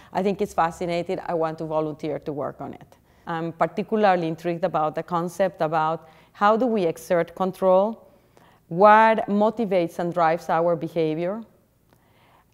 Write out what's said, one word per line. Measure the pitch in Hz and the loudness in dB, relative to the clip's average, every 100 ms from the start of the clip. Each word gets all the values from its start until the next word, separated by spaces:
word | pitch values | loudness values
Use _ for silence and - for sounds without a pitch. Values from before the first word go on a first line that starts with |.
| - | -10
I | 180 | -4
think | 196 185 | -2 -2
it's | 208 - | -4 -2
fascinating, | 165 170 175 170 170 185 | -2 -2 -4 -4 -4 -8
I | - 170 | -6 -4
want | 160 160 | -4 -6
to | 160 | -6
volunteer | 156 156 151 156 143 | -4 -4 -6 -8 -8
to | 160 | -8
work | 143 131 - | -8 -8 -10
on | 131 | -14
it." | - - _ _ _ - | -16 -20 _ _ _ -10
I'm | 165 165 | -6 -6
particularly | - 165 - 185 220 208 180 160 | -2 -2 -2 -4 2 2 2 0
intrigued | 160 175 170 | -4 -6 -4
about | 180 156 156 160 | -2 -2 -2 -4
the | |
concept | - 175 175 - 190 - | -4 -4 -2 -2 -2 -2
about | 156 160 156 165 - - _ | -2 0 -2 -4 -10 -20 _
how | - 208 220 | 0 2 2
do | 247 | 2
we | 220 | 0
exert | 165 160 - 175 170 - | -2 -4 -2 0 0 -4
control, | 185 - 190 185 214 226 - _ _ _ _ _ - | -6 0 4 4 2 -4 -16 _ _ _ _ _ -6
what | 165 208 214 226 214 - | 4 8 8 6 4 0
motivates | 202 214 220 202 185 170 - | 0 0 0 0 0 0 -2
and | 175 | -4
drives | 175 160 170 170 | 0 2 0 -2
our | 165 170 165 | 0 0 0
behavior, | 160 170 156 156 175 220 220 _ _ _ _ _ _ _ _ _ _ | -2 -2 -2 -2 -6 -8 -12 _ _ _ _ _ _ _ _ _ _